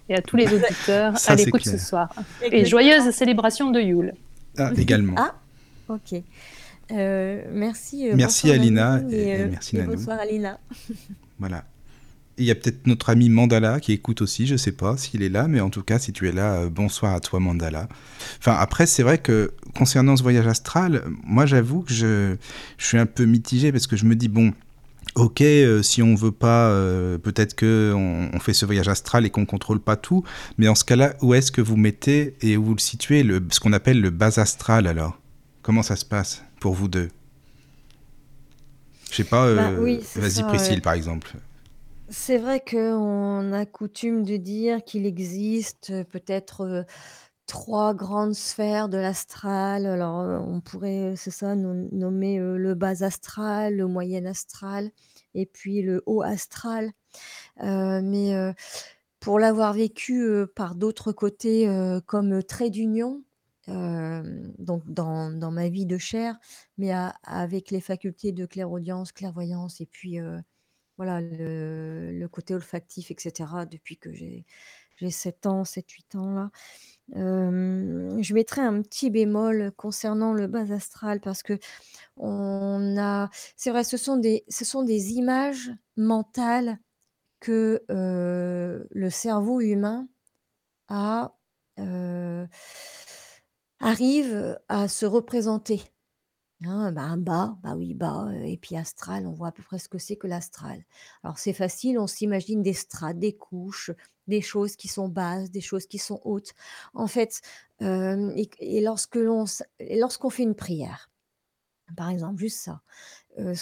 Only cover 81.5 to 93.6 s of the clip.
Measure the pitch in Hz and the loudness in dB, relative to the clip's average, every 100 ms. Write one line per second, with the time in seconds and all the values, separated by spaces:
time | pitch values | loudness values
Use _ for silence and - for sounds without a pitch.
81.5 | 202 - - - - - - 214 202 196 | -8 -10 -20 -20 -20 -20 -12 -8 -6 -6
82.5 | 196 196 196 202 202 202 202 202 - - | -4 -4 -4 -2 -2 -2 -2 -6 -10 -20
83.5 | - 262 233 233 247 - 262 226 220 - | -10 -4 -2 -2 -4 -2 0 0 0 -4
84.5 | - 226 269 254 214 190 233 247 262 277 | -10 -6 -4 -2 -2 -2 -2 0 0 -2
85.5 | 269 247 233 _ - 220 220 220 - 233 | -6 -10 -14 _ -2 0 0 -2 -4 0
86.5 | 240 240 220 _ _ _ _ _ _ - | 0 -2 -6 _ _ _ _ _ _ -2
87.5 | 220 220 220 - 196 185 180 180 180 180 | 0 2 0 -2 -4 -2 -2 -2 -2 -4
88.5 | 180 175 - - 196 185 - 233 214 208 | -4 -6 -8 -10 -6 -6 -4 -4 -2 0
89.5 | 254 226 202 208 233 262 _ _ _ _ | 0 0 0 -2 -4 -10 _ _ _ _
90.5 | _ _ _ - 202 208 226 - - _ | _ _ _ -10 -6 -4 -4 -6 -12 _
91.5 | _ _ - 196 180 180 175 175 175 175 | _ _ -12 -8 -8 -6 -8 -8 -10 -12
92.5 | - - - - - - - - _ _ | -16 -20 -20 -20 -20 -20 -20 -20 _ _
93.5 | _ | _